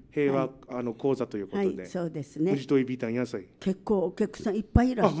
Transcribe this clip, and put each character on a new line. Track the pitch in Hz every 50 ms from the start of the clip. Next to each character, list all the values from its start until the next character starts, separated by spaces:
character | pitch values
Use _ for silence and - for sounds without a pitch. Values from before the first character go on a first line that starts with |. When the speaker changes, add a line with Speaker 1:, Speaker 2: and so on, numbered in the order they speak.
| - -
Speaker 1:
平 | - 151 143 139 135
和、 | 135
Speaker 2:
は | 131 127
い。 | - - - -
Speaker 1:
あ | 127 127
の、 | 120 120 110
講 | - - 139 131
座 | 123 120 123
と | - 104
い | 98
う | 95
こ | - 202
と | 196 190
で、 | - -
Speaker 2:
は | -
い、 | -
そ | - 180 175
う | 165
で | 160 156 135
す | - - 147
ね。 | 156 185 147
Speaker 1:
藤 | 135 123 -
戸 | 143 135
イ | 127
ビ | 127 127 123
ー |
タ | 123 113
ン | 113
野 | 123 127 120
菜。 | - 101 92 - _ _
Speaker 2:
結 | - 190 190 - -
構 | - 214 190 165
お | 185 185
客 | - 214 - - -
さ | - 226
ん | 185
い | 214
っ | -
ぱ | - - 233 247
い | 254
い | 254
ら | 220 220
っ | 180
し |
ゃ |
る。 | 147
Speaker 1:
あ、 | 160